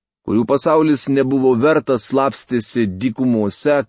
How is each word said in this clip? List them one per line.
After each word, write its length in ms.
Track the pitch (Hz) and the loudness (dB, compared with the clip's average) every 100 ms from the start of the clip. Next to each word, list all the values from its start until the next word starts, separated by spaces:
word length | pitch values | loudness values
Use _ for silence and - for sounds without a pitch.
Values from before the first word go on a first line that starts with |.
| _ _ - | _ _ -4
kurių 160 | 107 113 | -2 0
pasaulis 600 | 139 165 156 156 143 - | 0 2 2 2 0 0
nebuvo 460 | 139 131 135 131 120 | 0 0 2 2 2
vertas, 540 | 143 156 127 127 - | 2 2 0 -2 0
slapstėsi 800 | 135 135 - - 123 110 120 107 | 0 -2 -4 -6 -4 -2 -2 -2
dykumose, 960 | 92 123 113 127 113 104 - 147 143 | -2 -4 -2 0 0 -2 -2 0 0